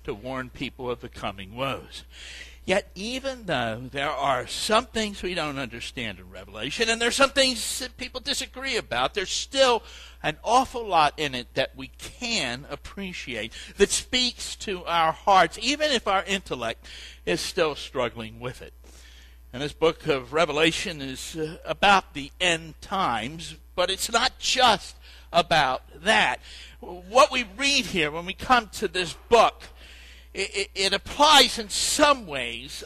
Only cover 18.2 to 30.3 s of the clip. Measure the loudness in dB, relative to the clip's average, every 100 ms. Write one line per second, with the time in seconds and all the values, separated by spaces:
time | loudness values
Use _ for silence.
18.2 | -12 -10 -10 -10 -14 -18 -20 -20 -20 -20
19.2 | -20 -20 -14 -8 -8 0 0 2 0 0
20.2 | 0 0 2 4 2 2 -4 -6 -8 -10
21.2 | -10 -6 -6 -6 -8 2 6 6 4 -8
22.2 | -10 -2 0 0 -4 -16 -6 -2 0 0
23.2 | -4 -8 -12 -14 -8 -2 0 0 0 0
24.2 | 0 -2 -2 4 6 4 0 -18 -20 -20
25.2 | 0 2 4 4 4 0 -6 -4 2 4
26.2 | 2 0 -8 -18 -18 -16 -14 -14 2 6
27.2 | 6 4 -4 -2 2 2 0 0 0 -2
28.2 | -8 -6 4 4 4 -4 -4 -2 -4 -6
29.2 | 4 6 6 2 -10 -20 -20 -20 -20 -20
30.2 | -12